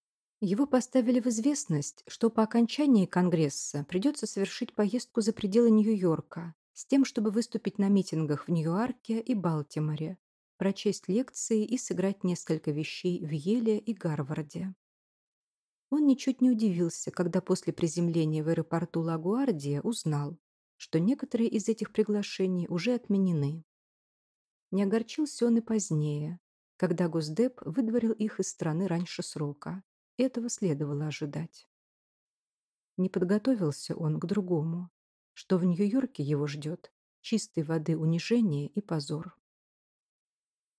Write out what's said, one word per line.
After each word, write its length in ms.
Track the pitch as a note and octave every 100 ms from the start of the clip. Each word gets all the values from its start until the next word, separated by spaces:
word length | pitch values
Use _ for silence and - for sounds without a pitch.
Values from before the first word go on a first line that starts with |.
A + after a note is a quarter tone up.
| _ _ _ _
Его 260 | G3+ G3+ C#4+
поставили 540 | B3+ - C4 A#3 B3
в 60 | B3
известность, 760 | A3+ B3 C#4+ - D3+ C#3+ - -
что 220 | - A3+
по 140 | A3+
окончании 640 | A3 A#3 A#3 - D4 A#3 F3+
Конгресса 800 | F3 F3+ E3 D3 - - D3 C#3
придётся 420 | F3+ B3+ C#4+ A3
совершить 480 | - G3 - A#3+ -
поездку 460 | G#3 A#3+ - -
за 100 | G#3
пределы 400 | - G3+ G#3 A#3
Нью-Йорка 840 | G#3+ G#3+ G#3+ F3+ D#3+ - - E3+ - _
с 120 | - -
тем, 200 | C#4 C4
чтобы 260 | - G#3+
выступить 460 | G#3 A3+ G#3+ - -
на 100 | G3
митингах 600 | G3+ F#3 D#3+ D#3 D3 -
в 40 |
Ньюарке 680 | E3+ D#3 F3+ B3 A#3+ - A3+
и 120 | A3+ A#3
Балтиморе, 800 | F3 D#3 D3 - D#3 D3+ D#3 F#3 _ _ _ -
прочесть 500 | F#3+ G3 G#3+ F#3 -
лекции 560 | G3 C4+ - - A3 G#3+
и 120 | B3
сыграть 480 | - F3 F#3+ G3+ F#3
несколько 460 | F3 - D#3+ D#3+
вещей 540 | D3 D#3 - F#3 F3 D#3
в 60 |
Еле 480 | D3+ D#3 A#3+ A3+ G#3+
и 140 | -
Гарварде. 840 | G#3+ F3 D3 C#3 D3+ D3+ E3+ F#3+ F#3 _ _ _ _ _ _ _ _ _ _ _
Он 140 | C#4+ D4
ничуть 340 | C4 - B3+
не 120 | B3+
удивился, 580 | A#3 A3 F3 E3+ - -
когда 320 | - F3 F3+
после 320 | F3+ F3+ -
приземления 680 | D#3 E3+ E3 E3+ E3 D#3 D#3
в 60 | D3+
аэропорту 520 | E3 D#3+ E3 E3+ E3+
Лагуардия 800 | E3 D#3+ E3 A3+ C4+ E3 C#3+ C#3+
узнал, 560 | G#3+ A#3 D#3+ D3 C#3+ E3 _ _ _ -
что 240 | - D#3+
некоторые 500 | F3+ C#4 - A#3+ A#3
из 180 | A3 G3
этих 240 | A3 -
приглашений 760 | - G#3+ G#3 G3 - F#3+ F3+ E3+
уже 260 | E3+ F#3+
отменены. 720 | B3 - G3 F#3 D#3+ C#3+ D#3+ - _ _ _ _ _ _ _ _ _ _
Не 120 | F#3+
огорчился 640 | G3+ A3 A3+ - D4+ - A#3+
он 100 | A3+
и 40 |
позднее, 800 | A3+ A3 G3+ D#3 D3+ D3 D3+ F3 _ _ _ -
когда 320 | F#3 F3 F3
Госдеп 500 | D#3+ D3+ D#3 B3 B3 -
выдворил 460 | E3+ A3+ A#3 A3+
их 280 | A3 G#3+ -
из 100 | F#3+
страны 380 | - E3 D#3 F#3+
раньше 360 | E3+ F3+ -
срока. 600 | - - D3 C#3+ - F3+ - _ _ -
Этого 320 | B3+ B3 A#3
следовало 600 | - F#3+ C#3+ D3 C#3+ D3+
ожидать. 600 | C#3 D3 D3 E3 - _ _ _ _ _ _ _ _ _ _ _ _ _ -
Не 120 | F#3
подготовился 840 | F#3+ F3 G#3 G#3+ A#3+ D#3+ C#3+ - -
он 240 | D#3 D#3
к 60 | E3+
другому, 640 | G3+ F3+ E3+ D#3+ E3+ F3+ _ _ _ _
что 240 | - - F#3
в 80 | F3+
Нью-Йорке 580 | E3+ G3+ B3+ C4 -
его 240 | C#3+ D3 D3
ждёт 440 | C#3+ D3+ F3 - _ _ _
чистой 420 | - A3 - -
воды 340 | D3+ E3 D3+ E3
унижение 680 | D#3+ E3 - A#3+ G#3+ C#3+ C#3+
и 140 | -
позор. 560 | - D#3+ C#3+ D#3 F3+ - _ _ _ _ _ _ _ _ _ _ _ _ _